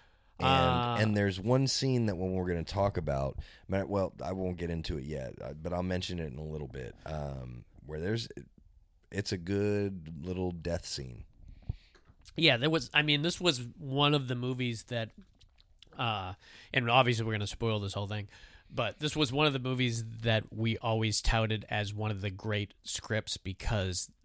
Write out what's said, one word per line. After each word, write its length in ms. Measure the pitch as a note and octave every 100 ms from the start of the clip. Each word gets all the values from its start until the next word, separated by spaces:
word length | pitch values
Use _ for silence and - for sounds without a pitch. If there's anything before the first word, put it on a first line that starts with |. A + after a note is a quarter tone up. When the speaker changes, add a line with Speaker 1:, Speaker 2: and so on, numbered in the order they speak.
| - _ _ -
Speaker 1:
And, 80 | C3
Speaker 2:
Uh, 480 | C3 C3 B2 A#2+ A#2
Speaker 1:
and 200 | A2 G#2
there's 240 | G2+ F#2+
one 260 | G#2 B2+ C3
scene 380 | - C3+ B2 A2
that 100 | F2
when 160 | F#2
we're 160 | F#2 F2+
gonna 160 | E2+
talk 320 | D#2+ G2+ G2 F#2
about, 420 | D2+ C#2 C2+ - - - -
ma-, 160 | G2
well, 300 | D#2 G2 F#2 -
I 80 | C#2
won't 240 | F#2+ F#2 F2+
get 140 | E2+
into 280 | E2 D#2+ D#2+
it 60 |
yet, 300 | C#2 D2 B1+ G1+
uh, 80 | B1+ D2
but 120 | E2+
I'll 100 | F2
mention 360 | F#2 F2+ - F2
it 120 | D#2
in 80 | C2
a 60 | D#2
little 240 | D2+ C#2
bit, 260 | B1+ A#1 - -
um, 600 | D#2 C#2+ C2+ B1 A#1+ - - B1
where 140 | D#2
there's, 300 | F2+ A#2 A2+ - - _ - - _ _ _
it's 200 | G2 -
a 40 | F#2+
good 880 | E2+ G2+ G#2 G#2 G2+ F#2+ D#2 D#2+ F2
little 260 | F#2 F2+
death 340 | F2 E2 E2+ -
scene. 400 | - B1+ A1+ - - - - - - - - - - - -
Speaker 2:
Yeah, 180 | D#3+ A#2+
there 140 | D3+
was, 200 | D#3+ A#2+
I 80 | D3+
mean, 220 | D3+ D3
this 180 | E3 -
was 180 | F3 B2 A#2+ -
one 360 | C#3+ C3+ C#3+
of 160 | D3 B2+
the 60 | B2
movies 480 | B2+ B2+ B2 A2
that, 260 | - A#2 A2 - - _ - _ _ _ - -
uh, 360 | A#2 G#2 F#2 F#2+ - - -
and 160 | C3+ A#2
obviously 360 | B2 B2+ A2+ A2+
we're 80 |
gonna 140 | G#2+ G2+
spoil 320 | - A#2 G#2+
this 140 | G2+
whole 140 | G2 G2+
thing, 200 | G#2 G2+ - - - -
but 260 | B2 A2+ -
this 160 | D3 D#3
was 180 | C3+
one 140 | C#3 D3+
of 60 |
the 60 | C3+
movies 440 | B2+ B2+ B2+ A#2 A2+ A2+
that 240 | A2+ A2 -
we 260 | G#2+ A2+ A2
always 440 | A#2 A2+ A2 -
touted 440 | - A2+ A2 G#2+ -
as 240 | G#2+ G2+
one 160 | G#2 G#2+
of 120 | G2
the 80 | G2
great 440 | F#2+ G#2+ G#2 G#2 -
scripts 520 | - - - G#2+ - -
because 760 | G2+ F#2 - G#2+ F#2+ F2+ - -